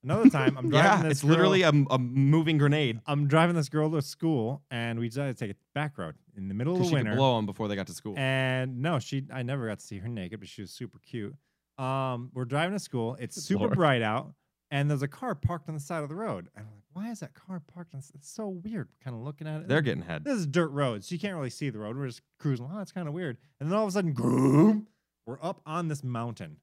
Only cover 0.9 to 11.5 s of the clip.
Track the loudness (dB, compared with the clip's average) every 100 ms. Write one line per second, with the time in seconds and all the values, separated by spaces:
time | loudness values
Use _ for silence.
0.9 | 6 4 2 6 6 8 6 6 6 6
1.9 | 2 2 4 6 6 4 4 4 4 2
2.9 | -2 -2 0 4 6 6 2 0 0 0
3.9 | 0 -4 -4 -2 0 -2 -6 _ -6 -4
4.9 | -4 -4 -4 -6 -6 -8 -10 _ -6 -6
5.9 | -6 -10 -10 _ -10 -8 -4 -2 0 2
6.9 | 2 2 2 4 4 0 -4 -4 -2 -6
7.9 | -10 -10 -4 -2 0 0 -2 -4 -4 -2
8.9 | -2 -2 -8 -6 -8 -6 -4 -6 -8 -10
9.9 | -10 -8 -8 -10 -12 -16 -16 -16 -12 -14
10.9 | -16 _ -10 -10 -14 _